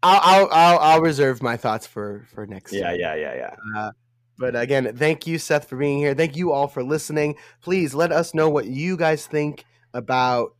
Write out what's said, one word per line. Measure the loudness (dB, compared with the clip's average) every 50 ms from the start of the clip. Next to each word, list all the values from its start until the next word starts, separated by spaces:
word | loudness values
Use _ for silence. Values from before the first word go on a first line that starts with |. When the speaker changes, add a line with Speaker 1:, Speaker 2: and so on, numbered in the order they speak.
Speaker 1:
I'll, | 6 6 6 6 6
I'll, | 6 6 6 6 4
I'll, | 4 6 6 8 6 6
I'll | 6 6 6 6
reserve | 4 2 2 2 2 0 0 -2 -4
my | -4 -4 -2
thoughts | -2 -4 -4 -4 -6
for, | -12 _ -12 -10 -10 -12 -14 -16 _ _
for | -16 -14 -14
next | -14 -18 _ -10 -8
Speaker 2:
Yeah, | -6 -4 -4
Speaker 1:
time. | -4 -4
Speaker 2:
yeah, | -6 -6 -6
yeah, | -6 -8 -8 -8
yeah. | -10 -12 -12 -14 -16 -14 -12 -10 -10
Speaker 1:
Uh, | -10 -10 -12 _ _ _ _ _ _ _ _ _
but | -8 -6 -4
again, | -4 -4 -2 -2 -2 -2 -2 -4
thank | -2 -2 -2 -2 -2 -4 -6
you, | -6 -6
Seth, | -2 -2 -2 -2 -2 _
for | -8
being | -4 -4 -2 -2 -2
here. | -2 -2 0
Thank | 0 -2 -2 -2 -4
you | -4 -2
all | 0 -2 -2 -4
for | -4 -8 -6
listening. | -4 -4 -4 -4 -4 -4 -2 -2 -2 -4 -8 -14 -20 _ _
Please | _ -4 -2 -2 -2 -2 0
let | -2 0 0
us | 2 0 -2 -2 -2
know | 0 2 2
what | 2 0 -2
you | -4 -6 -6 -4 -4 -2 0
guys | 0 0 0 -2 -4 -6
think | -4 -4 -4 -4 -6 -10 -18 _ _ _ _ _ _
about | -12 -6 -2 0 0 2 2 0 0 -2 -4 _ _